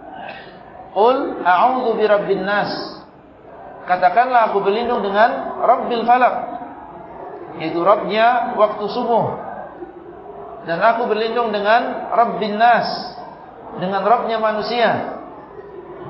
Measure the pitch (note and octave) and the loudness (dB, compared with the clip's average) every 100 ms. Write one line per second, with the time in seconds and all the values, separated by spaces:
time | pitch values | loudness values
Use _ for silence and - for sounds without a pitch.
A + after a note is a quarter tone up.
0 | - - - - - - - - - F#3 | -18 -16 -16 -16 -18 -20 -20 -20 -8 2
1 | A3+ C4+ - - F3 F3+ A#3 B3+ A#3 G#3 | 4 4 -2 -2 2 4 4 2 0 0
2 | G#3+ G#3 F3 F#3+ F#3+ G#3 G#3+ G3+ - - | 2 2 2 -2 0 -2 -2 -6 -10 -14
3 | - - - - - - - - - F3+ | -20 -20 -20 -20 -20 -20 -18 -12 -2 2
4 | F3+ G3+ B3+ B3 G#3+ G3 F#3+ A3 A#3+ A3+ | 4 4 4 4 4 2 2 0 0 -2
5 | G3 G3 A#3+ C4+ - - - B3 G#3 A#3 | 0 2 2 2 -6 -2 2 2 2 -2
6 | A3+ B3 A#3+ D#3 - - - - - - | 2 4 4 0 -6 -10 -14 -16 -18 -18
7 | - - - - - E3 D#3+ F3 F3 G#3+ | -16 -16 -14 -14 -14 -8 -4 0 4 4
8 | F3+ G#3+ A#3 B3 A#3 G3 G#3 - G#3 A#3 | 2 2 4 4 0 2 2 2 -4 -2
9 | A3+ A3+ D3+ - - - - - - - | 2 2 2 -4 -10 -12 -14 -14 -16 -16
10 | - - - - - - D#3+ E3+ G#3+ A3+ | -18 -18 -18 -16 -16 -14 -6 2 4 4
11 | A3+ G#3+ A3+ A#3+ A3+ G3+ G3+ A#3 C4 - | 0 0 0 -2 -2 0 2 2 2 -6
12 | - - A3+ F3 G#3 G#3 A#3 A3 - - | -2 2 2 0 -2 4 6 6 2 -6
13 | - - - - - - - - F#3 G3 | -8 -12 -16 -18 -20 -18 -14 -8 -4 0
14 | G3 A#3 - A3+ G#3+ G#3+ G3+ A#3+ G#3+ D3+ | 2 2 2 0 0 -2 -2 2 2 2
15 | - - - - - - - - - F4+ | -4 -10 -14 -18 -18 -18 -16 -16 -16 -14
16 | - | -14